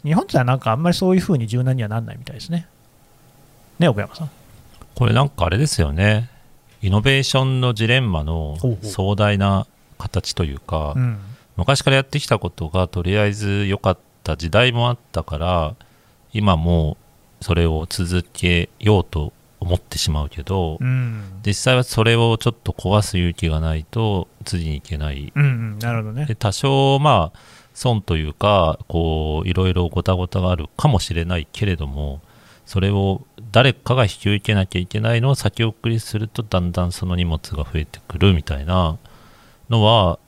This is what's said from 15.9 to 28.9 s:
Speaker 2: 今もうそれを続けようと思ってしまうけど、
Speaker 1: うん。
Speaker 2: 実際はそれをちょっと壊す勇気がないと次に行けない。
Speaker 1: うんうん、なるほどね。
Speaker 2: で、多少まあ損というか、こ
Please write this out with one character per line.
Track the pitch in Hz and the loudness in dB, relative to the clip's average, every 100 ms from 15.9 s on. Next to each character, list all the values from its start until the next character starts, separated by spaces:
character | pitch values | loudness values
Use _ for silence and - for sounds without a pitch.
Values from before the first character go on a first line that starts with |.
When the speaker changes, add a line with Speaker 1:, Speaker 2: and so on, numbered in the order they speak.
| _ _ _ _ | _ _ _ _
Speaker 2:
今 | 110 104 90 | 0 2 2
も | 85 85 78 | 4 2 2
う | - _ _ _ _ | -4 _ _ _ _
そ | - | -2
れ | 85 | 2
を | 82 78 82 | 2 0 -4
続 | - 85 90 - | -6 -2 -2 -4
け | - 90 87 - _ | -2 2 2 0 _
よ | 104 101 | 2 2
う | |
と | - 80 76 _ _ _ | 2 -4 -6 _ _ _
思 | 90 90 | -2 -2
っ | |
て | - - | -4 -6
し | - | -2
ま | 76 | -2
う | 73 | -4
け | - | -8
ど、 | - 95 82 78 | -4 -2 -2 -4
Speaker 1:
う | |
ん。 | 127 131 120 110 98 95 | -2 -2 -4 -8 -12 -8
Speaker 2:
実 | 107 | -4
際 | 101 - 127 | -2 2 2
は | |
そ | 123 - | 2 2
れ | 110 | 4
を | 117 117 113 | 4 4 2
ち | 120 | 0
ょ | |
っ | - | -2
と | - | -8
壊 | - 92 104 | -4 2 2
す | 101 90 | 2 0
勇 | 87 | 0
気 | 85 85 | 0 -2
が | 78 | 0
な | 80 78 | 0 -2
い | 76 | -4
と | 113 110 98 82 _ | -2 0 0 -4 _
次 | - 90 80 | -6 -4 -4
に | |
行 | 73 - | -6 -6
け | 76 | -6
な | 76 | -6
い。 | 69 71 | -6 -8
Speaker 1:
う | - | -2
ん | |
う | 143 | -2
ん、 | 120 113 104 | -2 -6 -6
な | 117 | -4
る | 117 | -4
ほ | 107 | -6
ど | |
ね。 | 117 151 | -6 -6
Speaker 2:
で、 | |
多 | 110 107 | -2 -2
少 | - 139 135 139 139 | 0 0 2 2 4
ま | 151 113 80 | 4 4 2
あ | - - - _ | -4 -20 -20 _
損 | - 131 110 | -4 0 0
と | - 82 | 0 -2
い | 76 | -2
う | |
か、 | - 104 101 80 - | 0 4 4 4 0
こ | - | -4